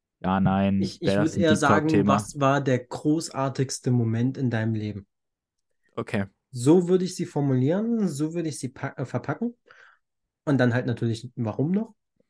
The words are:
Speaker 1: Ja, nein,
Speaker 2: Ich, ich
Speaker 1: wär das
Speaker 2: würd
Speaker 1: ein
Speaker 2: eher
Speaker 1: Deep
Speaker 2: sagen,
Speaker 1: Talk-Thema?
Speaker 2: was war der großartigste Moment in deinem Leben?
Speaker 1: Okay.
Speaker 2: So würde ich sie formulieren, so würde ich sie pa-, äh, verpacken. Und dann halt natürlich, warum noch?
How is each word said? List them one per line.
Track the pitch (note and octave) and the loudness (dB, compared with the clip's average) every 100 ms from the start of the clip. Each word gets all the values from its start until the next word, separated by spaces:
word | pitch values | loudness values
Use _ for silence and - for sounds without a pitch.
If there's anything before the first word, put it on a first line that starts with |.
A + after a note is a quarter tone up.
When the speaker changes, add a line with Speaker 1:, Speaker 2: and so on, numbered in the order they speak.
| _ _ | _ _
Speaker 1:
Ja, | F#2 F#2+ | -2 2
nein, | F#2+ F#2+ G2 G2 | 2 2 2 2
Speaker 2:
Ich, | F#2+ - | -2 -2
ich | - | 0
Speaker 1:
wär | G2 | 0
das | - | 0
Speaker 2:
würd | - | 2
Speaker 1:
ein | |
Speaker 2:
eher | D#3+ | 2
Speaker 1:
Deep | D3+ | 4
Speaker 2:
sagen, | C#3+ | 4
Speaker 1:
Talk-Thema? | - D#3 - - | 4 4 2 4
Speaker 2:
was | C#3 - D3 | 2 -2 0
war | C3+ C#3 | 2 2
der | C3+ B2 | 2 0
großartigste | - - D3+ D#3+ D#3+ - C3+ C3 C3 - C3 | -2 -4 -2 0 -2 -4 -4 -2 -4 -4 0
Moment | B2 A2+ A2+ B2+ C3+ | 2 2 0 -2 0
in | B2+ | -2
deinem | A2+ A2 | 0 -2
Leben? | A2 G#2+ G2 - _ _ _ _ _ _ _ _ | -2 -4 -8 -14 _ _ _ _ _ _ _ _
Speaker 1:
Okay. | - A#2 G#2+ G2 _ _ | -10 -4 -4 -4 _ _
Speaker 2:
So | B2 B2+ F3+ F3 | 0 4 4 4
würde | F#3 | 0
ich | F3+ - | 0 -6
sie | F3 | -6
formulieren, | D3+ C#3+ B2+ C3 F#3 A3+ A#3 F#3+ | -2 0 2 2 0 -2 -2 -2
so | C#3 D#3 | -2 -4
würde | E3+ D#3+ | -4 -6
ich | C3+ | -8
sie | B2 | -10
pa-, | - C#3 - | -10 -10 -8
äh, | |
verpacken. | C3+ B2 - D#3 A#3+ - _ - - _ _ _ _ _ - | -6 -6 -6 -6 -6 -8 _ -20 -20 _ _ _ _ _ 0
Und | C3+ | 2
dann | B2 | 2
halt | A#2+ B2+ | 2 -2
natürlich, | A2+ A#2 A2+ B2+ - | -2 -2 -4 -8 -6
warum | A2 G#2 D3 | -4 -2 -2
noch? | G3 A3+ _ _ _ | -2 -4 _ _ _